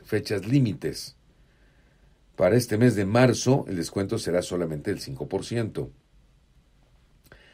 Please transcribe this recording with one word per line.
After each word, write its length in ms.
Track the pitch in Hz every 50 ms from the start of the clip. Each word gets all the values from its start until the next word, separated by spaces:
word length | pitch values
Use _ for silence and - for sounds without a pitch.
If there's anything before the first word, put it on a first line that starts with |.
| -
fechas 420 | - 110 104 - - 107 98 90 104
límites. 720 | 131 143 127 107 85 - - 76 67 - - - - _ _ _ _ _ _ _ _ _ _ _ _ _ _ _ _ _ _ _ _ _ _ _ _ -
Para 180 | 90 90 110
este 220 | 123 - - 107 107
mes 180 | 120 123 104
de 100 | 101 101
marzo, 600 | 95 107 120 127 127 110 - - 123 135 151 - -
el 80 | 98
descuento 420 | 85 82 - - 101 98 95 - 82
será 240 | - 87 85 90
solamente 480 | 87 - 92 87 87 80 78 73 71 104
el 120 | 92 80
cinco 260 | - - 135 - 143 139
por 160 | 185 190 -
ciento. 480 | - 120 120 113 - - - - - - _ _ _ _ _ _ _ _ _ _ _ _ _ _ _ _ _ _ _ _ _ _ _ _ _ _ - - - _ _